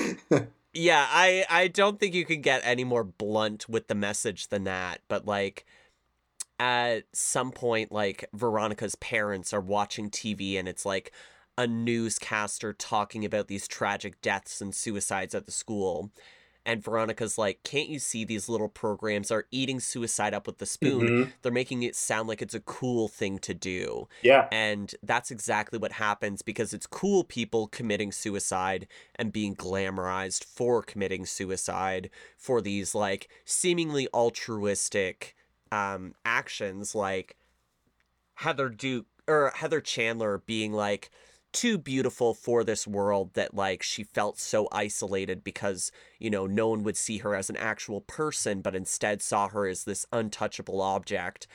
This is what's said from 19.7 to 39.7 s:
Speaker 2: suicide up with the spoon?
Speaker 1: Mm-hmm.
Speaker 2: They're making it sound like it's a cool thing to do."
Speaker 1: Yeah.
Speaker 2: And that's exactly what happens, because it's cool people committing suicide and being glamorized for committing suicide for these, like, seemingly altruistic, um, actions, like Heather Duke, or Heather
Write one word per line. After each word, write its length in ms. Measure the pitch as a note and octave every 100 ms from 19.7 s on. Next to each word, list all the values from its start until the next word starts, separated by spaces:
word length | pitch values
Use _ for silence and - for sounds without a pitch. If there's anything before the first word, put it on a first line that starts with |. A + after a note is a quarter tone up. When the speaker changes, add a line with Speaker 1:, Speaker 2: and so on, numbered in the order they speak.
| C3
Speaker 2:
suicide 540 | - B2 A#2 - G#2
up 140 | G2+ -
with 100 | -
the 80 | G2
spoon? 420 | - C#3+ C3 A#2
Speaker 1:
Mm-hmm. 220 | A#2+ C3 -
Speaker 2:
They're 80 | B2+
making 320 | B2 B2+ B2
it 120 | A#2+ -
sound 320 | - A2 A2
like 140 | G#2+
it's 140 | A2 A#2
a 40 |
cool 480 | - - B2+ A#2 G#2+
thing 300 | - G2+ F#2+
to 140 | -
do." 560 | F2 F#2+ F2+ - A1+ - -
Speaker 1:
Yeah. 240 | - C3+ -
Speaker 2:
And 420 | A2 G#2+ G#2 G2 -
that's 260 | G#2+ A#2+ -
exactly 480 | A2+ - G#2+ G#2 A#2
what 140 | G2+
happens, 500 | - G#2+ G2+ G#2+ G2
because 320 | - A#2 G#2+
it's 140 | G#2 -
cool 360 | - G3 F#3+
people 440 | - A#2+ A2 A2+ G#2+
committing 440 | - A#2 G2+ G2+
suicide 760 | - G#2+ G2 - F#2 F#2+ F#2 F#2 - -
and 180 | - A2
being 240 | G#2+ G#2 F#2+
glamorized 880 | F2+ F#2+ F#2+ F#2+ F#2 F#2 F#2+ -
for 380 | - - A#2+ A#2
committing 460 | - G#2 F#2 F#2 F#2
suicide 840 | - F#2 F#2 - F#2 F#2+ F#2+ G2 - - _
for 260 | - A#2+
these, 340 | G2+ G2+ F#2 G#2+
like, 340 | G#2 G3 - - -
seemingly 640 | - F#3 F3 D#3+ C#3+ C3
altruistic, 1200 | A#2+ A#2 - - A2 G2+ G2 - G#2 F#2 - - _ _ _ -
um, 440 | G#2+ G2 F#2+ F#2 - A#2
actions, 720 | B2 - - G2+ F#2+ G#2 G#2+
like 420 | G2 F#2+ - - _ _ _ _ _ _ _ _ _
Heather 360 | - D#3 C#3 C3
Duke, 360 | G#2+ C3+ B2 - _ -
or 240 | D3+ C3+ -
Heather 260 | D#3